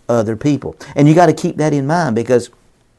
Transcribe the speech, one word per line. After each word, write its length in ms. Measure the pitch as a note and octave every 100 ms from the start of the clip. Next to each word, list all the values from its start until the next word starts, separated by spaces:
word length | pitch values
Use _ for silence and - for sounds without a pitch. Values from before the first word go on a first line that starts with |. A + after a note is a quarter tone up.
| -
other 280 | A#2+ G#2+ A2
people. 400 | D3 C#3 - - -
And 140 | C#3+ D3
you 60 |
gotta 180 | D#3 E3+
keep 240 | - F3 -
that 160 | D#3
in 160 | D3 C3+
mind, 260 | F3 D#3+
because 360 | A2 A#2 B2 - _ _ _ _